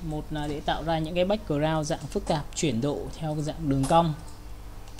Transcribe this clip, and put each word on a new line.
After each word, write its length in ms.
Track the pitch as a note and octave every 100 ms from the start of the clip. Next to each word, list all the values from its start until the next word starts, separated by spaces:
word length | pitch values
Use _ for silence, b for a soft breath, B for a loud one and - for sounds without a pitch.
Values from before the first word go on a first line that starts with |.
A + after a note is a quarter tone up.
Một 220 | D#3+ D3+ D3+
là 160 | D3+ D3
để 140 | D3
tạo 220 | - D3+
ra 140 | D3 E3
những 160 | D#3
cái 100 | F3
background 640 | F#3 A3 - C#3+ D#3 D#3+ D3+
dạng 180 | D#3+ C#3+
phức 200 | - -
tạp 180 | D#3+ -
chuyển 260 | - D#3+ A2+
độ 180 | C#3+ A2+ A2+ -
theo 180 | D#3 D3+
dạng 280 | D3 D3 D#3
đường 160 | C3+
cong. 300 | C3+ E3+ E3+ D3+ - - - - - - -